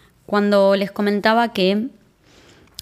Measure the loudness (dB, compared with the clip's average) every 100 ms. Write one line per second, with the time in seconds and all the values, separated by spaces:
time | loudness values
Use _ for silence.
0 | _ _ -6 -2 2 2 4 2 -2 -4
1 | -2 0 0 2 0 0 0 0 -6 -12
2 | _ _ _ _ -20 -20 _ -20